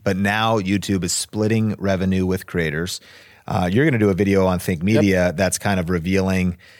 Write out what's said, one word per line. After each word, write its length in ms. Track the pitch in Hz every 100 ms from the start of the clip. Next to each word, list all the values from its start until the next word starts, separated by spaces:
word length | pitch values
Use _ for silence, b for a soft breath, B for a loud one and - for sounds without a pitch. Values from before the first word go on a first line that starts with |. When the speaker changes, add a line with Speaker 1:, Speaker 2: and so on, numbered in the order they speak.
Speaker 1:
but 120 | 101 95
now 420 | 101 107 113 113
YouTube 440 | 92 98 95 95
is 100 | 87
splitting 640 | - - 104 107 113 110 -
revenue 480 | 98 92 95 95 92
with 200 | 92 -
creators. 540 | 90 80 76 87 - B B B B -
Uh, 240 | - 90
you're 120 | 107 156
gonna 100 | 117
do 140 | 104
a 40 |
video 300 | 92 98 95 92
on 120 | 90
Think 220 | - 87
Speaker 2:
Yep. 40 |
Speaker 1:
Media 480 | 95 110 101 92 90
that's 220 | 80 92 -
kind 240 | 104 95
of 80 | 85
revealing 680 | 90 90 95 95 95 90 87 B